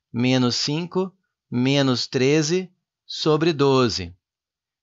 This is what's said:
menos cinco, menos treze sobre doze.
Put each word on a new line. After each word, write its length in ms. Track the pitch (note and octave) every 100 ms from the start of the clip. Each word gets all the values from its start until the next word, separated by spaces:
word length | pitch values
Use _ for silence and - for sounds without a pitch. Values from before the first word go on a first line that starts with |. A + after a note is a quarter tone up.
| _
menos 440 | A#2 B2 C3 B2 A#2
cinco, 580 | - D3+ E3+ F#3 F#3 - _ _ _
menos 580 | B2 B2+ C#3+ C3+ A#2+ -
treze 640 | C3+ B2+ D3+ D3+ F3+ F#3 _ _ _ -
sobre 460 | - E3 D3+ D#3+
doze. 640 | D3 C#3 C3+ B2 F#2+ F2 - _ _ _ _ _ _